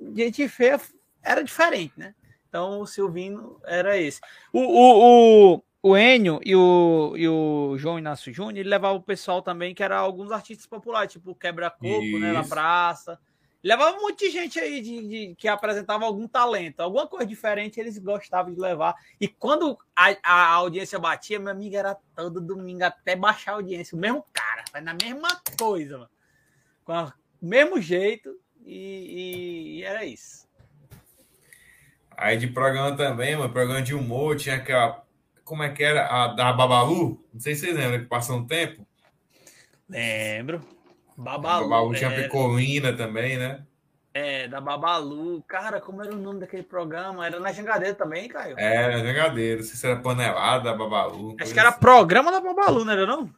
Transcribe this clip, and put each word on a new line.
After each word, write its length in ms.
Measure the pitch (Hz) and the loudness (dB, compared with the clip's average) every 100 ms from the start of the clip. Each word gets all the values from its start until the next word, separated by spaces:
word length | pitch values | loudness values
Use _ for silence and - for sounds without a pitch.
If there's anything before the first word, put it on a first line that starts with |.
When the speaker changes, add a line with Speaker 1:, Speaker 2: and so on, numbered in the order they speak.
| - | -12
Speaker 1:
gente 320 | 214 233 226 277 | -4 -4 -2 -6
feia 300 | - 247 277 - _ _ _ | 2 2 2 -4 _ _ _
era 180 | - 240 | -4 -4
diferente, 500 | 285 - 330 262 156 - | -4 0 0 0 -6 -12
né? 180 | 190 - _ _ _ | -20 -20 _ _ _
Então 320 | 170 185 202 | -8 -6 -8
o 60 | 202 | -10
Silvino 760 | - 196 170 190 208 226 - - | -4 -4 -4 -10 -12 -16 -20 -6
era 320 | 175 185 202 | -2 0 0
esse. 220 | 151 - - - - | -2 -6 -18 -20 -4
O, 80 | 240 | -2
o, 920 | 254 233 247 220 240 240 233 214 196 165 | 4 10 12 12 12 12 12 12 12 8
o, 60 | - _ | 0 _
o 140 | 196 196 | 6 8
Enio 420 | 233 254 190 151 | 8 6 4 0
e 100 | - | 4
o, 600 | 185 180 180 170 160 151 - | 6 8 6 4 4 0 -2
e 120 | 165 | -2
o 460 | 160 156 147 143 139 | 0 0 -2 -4 -4
João 220 | 151 170 | -6 -6
Inácio 340 | 156 143 135 | -8 -12 -12
Júnior, 260 | 123 214 202 | -12 -10 -8
ele 100 | 196 | -2
levava 260 | 202 196 | 0 0
o 80 | 196 | -2
pessoal 400 | 190 190 - 185 | -4 -8 -4 -4
também, 320 | 185 170 180 | -4 -8 -10
que 80 | 180 | -6
era 140 | 196 196 | -4 -2
alguns 320 | 190 180 202 | -4 -6 -10
artistas 360 | 214 196 214 - | -10 -10 -20 -20
populares, 460 | 226 233 220 196 | -16 -8 -6 -6
tipo 220 | 170 180 | -10 -20
Quebra-Coco, 840 | 175 175 165 175 - 117 107 107 107 | -10 -10 -6 -8 -8 -6 -4 -4 -4
né, 120 | 107 | -2
na 100 | 120 | -4
Speaker 2:
Isso. 60 | 131 | -4
Speaker 1:
praça. 680 | - 160 175 175 160 - - _ _ _ _ | -4 0 0 0 -4 -12 -18 _ _ _ _
Levava 380 | 180 233 311 392 | 0 2 2 0
um 40 | |
monte 180 | 415 - 392 | -6 -4 -4
de 40 | |
gente 300 | 330 339 330 | -4 -8 -8
aí 200 | 311 285 | -8 -8
de, 280 | 220 233 214 | -10 -12 -12
de, 260 | 220 202 | -12 -12
que 140 | 170 220 | -6 -4
apresentava 560 | 208 214 202 202 214 | -4 -4 -6 -4 -4
algum 240 | 226 202 226 | -4 -6 -6
talento, 500 | 247 240 240 160 139 | 0 0 0 -6 -6
alguma 280 | 175 220 302 | -4 -2 -4
coisa 180 | 381 220 | -8 -10
diferente 540 | 214 220 208 214 226 | -6 -4 -4 -6 -8
eles 180 | 226 208 | -12 -10
gostavam 560 | 190 202 - 180 180 | -6 -6 -4 -4 -4
de 60 | 175 | -6
levar. 340 | 185 160 165 175 _ _ | -6 -2 -4 -4 _ _
E 60 | 202 | -8
quando 500 | - 233 302 320 233 _ - | -6 -2 0 -2 -6 _ 4
a, 200 | 190 202 | 4 4
a 240 | 170 175 170 | 2 4 4
audiência 420 | 170 180 170 190 196 | 4 0 -6 -8 -6
batia, 440 | 165 147 - 208 | -4 -6 -6 -10
meu 100 | 196 | -8
amigo, 240 | 190 208 | -10 -8
era 220 | 202 196 196 _ | -6 -6 -8 _
todo 260 | - 175 170 | -12 -10 -10
domingo 440 | 170 190 185 180 | -10 -10 -12 -4
até 320 | 175 - - 185 | -4 -4 -6 -2
baixar 340 | 202 208 - | 0 -2 -6
a 40 | 208 | -10
audiência, 400 | 185 175 175 165 | -10 -12 -12 -8
o 40 | |
mesmo 240 | 202 285 - | -6 -6 -6
cara, 300 | - 110 113 - | -8 -6 -8 -12
faz 140 | 143 | -14
na 100 | 160 | -14
mesma 340 | 170 226 262 330 359 - - | -10 -10 -6 -6 -6 -8 -4
coisa, 400 | 226 185 143 135 | -4 -4 -8 -16
mano. 120 | 117 _ _ _ _ _ _ _ | -20 _ _ _ _ _ _ _
Com 80 | - | -8
a, 200 | 170 160 - _ _ | -8 -8 -14 _ _
o 40 | 170 | 0
mesmo 340 | 240 302 359 | 2 2 0
jeito 500 | 165 180 202 226 - - _ _ | -2 -2 -2 -4 -12 -20 _ _
e, 120 | 233 190 | -20 -18
e, 1000 | 190 190 180 175 185 180 175 170 156 156 | -16 -16 -16 -14 -12 -10 -12 -12 -14 -14
e 20 | |
era 220 | 185 214 | -12 -10
isso. 420 | 185 107 - - _ _ _ _ _ - _ _ _ _ _ - _ _ _ _ _ - | -12 -16 -20 -20 _ _ _ _ _ -20 _ _ _ _ _ -20 _ _ _ _ _ -4
Speaker 2:
Aí 200 | 110 113 | -2 -2
de 100 | 123 | -2
programa 480 | 123 135 135 139 139 | -2 -2 0 -4 -2
também, 400 | 139 117 127 151 | -4 -2 -4 -4
mano, 160 | 131 | -4
programa 300 | 127 123 131 | -2 -2 -2
de 120 | 127 | -4
humor, 420 | 143 120 123 151 143 | -4 -4 -4 -2 -4
tinha 200 | 139 131 | -4 -6
aquela, 480 | 127 127 117 - - _ _ _ | 0 2 2 -2 -16 _ _ _
como 180 | - 151 | -14 -8
é 60 | 147 | -8
que 120 | 143 | -2
era? 220 | 147 147 123 | 0 2 0
A 220 | 123 120 | 0 0
da 240 | 110 123 | 2 2
Babalu? 720 | 123 127 123 123 175 147 - _ | 2 4 4 4 2 -2 -4 _
Não 80 | 117 | -12
sei 140 | 147 | -8
se 60 | 147 175 | -6 -4
vocês 100 | 160 | -4
lembram, 240 | 127 120 | -2 -4
que 60 | - | -4
passa 260 | 120 123 | -6 -4
um 120 | 123 120 | -6 -4
tempo. 400 | 160 156 - - _ _ _ _ _ _ _ _ _ _ | -4 -4 -8 -20 _ _ _ _ _ _ _ _ _ _
Speaker 1:
Lembro. 720 | 123 117 110 107 107 131 165 139 _ _ _ _ - | -8 -6 -4 -6 -8 -8 -12 -14 _ _ _ _ -18
Babalu, 520 | 123 139 160 175 147 | -12 -8 -2 -2 2
Speaker 2:
Babalu 260 | 117 117 | 0 0
tinha 160 | 113 131 | -2 -2
Speaker 1:
era. 120 | 131 | -4
Speaker 2:
Pecolina 680 | 135 139 127 120 135 143 131 | -4 -2 0 0 0 -2 -2
também, 440 | 120 113 110 127 127 | -4 -6 -4 -4 -4
né? 260 | 127 139 - _ _ _ _ | -6 -10 -18 _ _ _ _
Speaker 1:
É, 360 | 139 143 135 127 | -8 -6 -8 -10
da 120 | 135 | -10
Babalu. 840 | 139 143 165 170 143 147 170 170 | -8 -4 -2 -2 -4 -8 -8 -10
Cara, 380 | - 190 214 202 | -10 -10 -8 -10
como 220 | - 190 | -10 -14
era 100 | 208 | -12
o 40 | 208 | -10
nome 220 | 196 202 | -10 -12
daquele 220 | 180 190 | -12 -14
programa? 600 | 180 180 165 160 190 185 170 | -10 -10 -8 -10 -10 -10 -8
Era 120 | 175 | -8
na 120 | 190 | -8
Jangadeira 420 | 190 214 214 190 | -8 -4 -2 -2
também, 340 | 196 165 165 240 | -4 -6 -8 -12
Caio? 280 | - 165 123 | -12 -12 -6
Speaker 2:
É, 300 | 107 117 123 120 | 0 0 0 -2
na 20 | |
Jangadeira. 520 | 117 139 160 120 113 113 | -2 0 0 0 -4 -4
Não 60 | 110 | -8
sei 100 | 117 | -6
se 100 | 127 | -4
era 100 | 123 | -2
Panelada, 760 | 127 123 117 92 101 127 117 | -2 -2 -2 0 0 0 -2
Babalu, 540 | 110 107 104 92 98 110 | -6 -4 -4 -4 -6 -14
Speaker 1:
Acho 80 | - | -10
Speaker 2:
coisa 160 | 202 | -4
Speaker 1:
que 60 | 156 | 4
era 80 | 233 | 4
Speaker 2:
assim. 100 | 233 | 6
Speaker 1:
programa 500 | 240 247 170 208 311 | 10 10 10 4 4
da 80 | 381 | 0
Babalu, 440 | 370 370 392 262 | -2 0 2 2
não 80 | 220 | 0
era 140 | 202 190 | -2 0
não? 240 | 285 202 | -2 -8